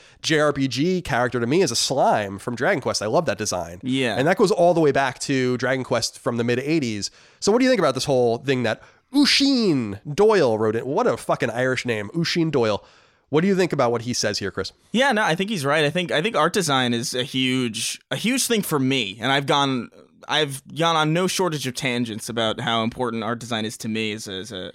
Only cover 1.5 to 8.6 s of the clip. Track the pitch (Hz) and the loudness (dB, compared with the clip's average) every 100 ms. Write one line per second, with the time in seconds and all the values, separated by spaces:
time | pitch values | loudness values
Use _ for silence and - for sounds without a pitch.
1.5 | 175 151 113 - 139 208 131 98 98 127 | 2 2 0 0 2 2 2 -2 -6 -8
2.5 | 117 160 165 113 - 107 156 139 104 107 | -2 0 0 -2 -2 0 0 0 -2 -4
3.5 | 90 85 90 127 131 123 107 151 190 196 | -4 -6 -8 -4 0 0 0 2 2 2
4.5 | 208 175 170 151 135 135 - - 131 123 | 4 4 4 4 2 0 -2 -2 0 0
5.5 | 123 127 131 123 120 - - 127 117 117 | 0 -2 -2 -2 -2 -2 -6 -4 -2 0
6.5 | 120 139 165 120 104 - - - _ 196 | 0 0 0 0 -4 -8 -10 -20 _ 2
7.5 | 240 262 233 151 127 - 127 120 117 131 | 4 4 4 2 0 0 2 2 2 0
8.5 | 127 | 2